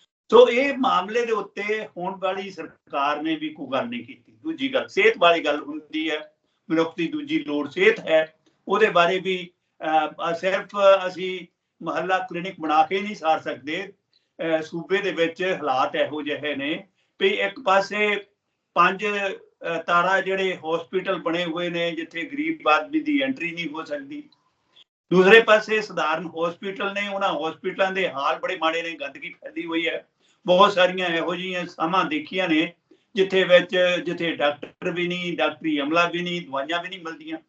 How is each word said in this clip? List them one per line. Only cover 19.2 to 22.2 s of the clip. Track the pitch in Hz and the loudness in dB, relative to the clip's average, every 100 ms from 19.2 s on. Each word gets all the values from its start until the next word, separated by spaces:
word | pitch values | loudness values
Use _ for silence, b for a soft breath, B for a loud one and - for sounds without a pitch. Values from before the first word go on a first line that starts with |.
| 196 - - _ 170 165 | -4 -6 -14 _ -6 -6
ਤਾਰਾ | - 175 180 190 | 0 2 4 2
ਜਿਹੜੇ | 180 190 190 160 | 0 0 -2 -4
ਹਸਪੀਟਲ | 156 165 - 185 190 175 | -2 -4 -2 -4 -2 -4
ਬਣੇ | 165 170 175 | -2 -2 -2
ਹੋਏ | 165 175 | -4 -4
ਨੇ, | 170 170 | -2 -4
ਜਿੱਥੇ | 165 165 165 | -4 -8 -10